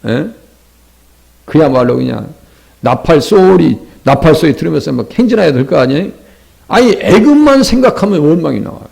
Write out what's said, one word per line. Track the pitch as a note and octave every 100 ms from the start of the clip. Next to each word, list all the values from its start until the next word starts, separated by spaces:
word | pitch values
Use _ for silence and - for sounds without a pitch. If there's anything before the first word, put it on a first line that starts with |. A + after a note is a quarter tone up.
| -
예? | A#2 F#3+ A3+ _ _ _ _ _ _ _ _ _ _
그야말로 | - D3 D3+ B2+ B2 B2
그냥 | B2+ A#2 - - _ _ _ _
나팔 | B2 - - D#3+
소리, | - G#3 F#3 F#3 D#3+ A#2 - -
나팔 | - C#3+ E3
소리 | D#3 D#3+ -
들으면서 | E3 D3+ D#3
막 | B2+ A#2
행진해야 | - A#3+ A3+ F3
될 | C3 C3+
거 | D#3
아니에요? | B2+ C#3 G3+ - - _ _ _ _
아니, | A3 B3 F#3+
애금만 | - G#3 A#3 D4 D4+ C4+
생각하면 | C4 A#3+ B3+ - G3+ F#3
원망이 | D3 E3+ D#3 A#2
나와요. | - - -